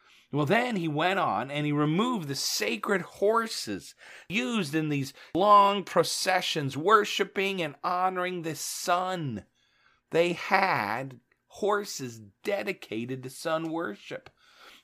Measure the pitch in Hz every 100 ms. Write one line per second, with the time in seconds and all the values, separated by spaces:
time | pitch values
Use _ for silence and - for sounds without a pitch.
0 | _ - - 143 143 220 247 208 165 147
1 | 175 190 147 101 135 147 147 147 151 165
2 | 247 233 147 135 - - 214 233 - 196
3 | 156 - 202 226 226 - - 95 - -
4 | - - - 190 247 233 151 156 156 143
5 | 131 - - 160 202 202 202 202 180 180
6 | 165 - 190 185 - 165 139 135 170 214
7 | 208 - 190 208 196 190 160 - 180 180
8 | 185 185 180 180 160 147 - - - 175
9 | 185 185 147 107 - _ _ _ _ _
10 | - 160 175 170 - 190 190 143 104 113
11 | 139 123 _ _ _ - 190 208 202 -
12 | 131 113 101 _ - 196 104 185 - 110
13 | 120 131 127 - 165 160 165 160 190 202
14 | - - - _ _ - - -